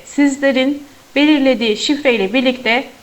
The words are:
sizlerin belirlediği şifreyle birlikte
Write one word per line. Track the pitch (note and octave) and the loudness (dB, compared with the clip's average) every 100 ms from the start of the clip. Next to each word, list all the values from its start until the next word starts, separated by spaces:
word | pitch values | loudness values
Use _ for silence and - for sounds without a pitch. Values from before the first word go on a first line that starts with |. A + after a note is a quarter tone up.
| - | -8
sizlerin | - C#4+ C#4 C#4 B3+ C4 C#4+ - - - C#4 | 0 0 2 0 0 -2 -4 -12 -20 -6 0
belirlediği | D4+ D4 C4+ A#3+ A3+ G#3 | 2 2 2 0 -2 -2
şifreyle | - C#4+ C#4+ A#3 F#3+ | -2 -2 0 0 0
birlikte | B3 B3+ B3+ A3 A#3+ C4+ - | 0 0 -2 -2 -2 -4 -18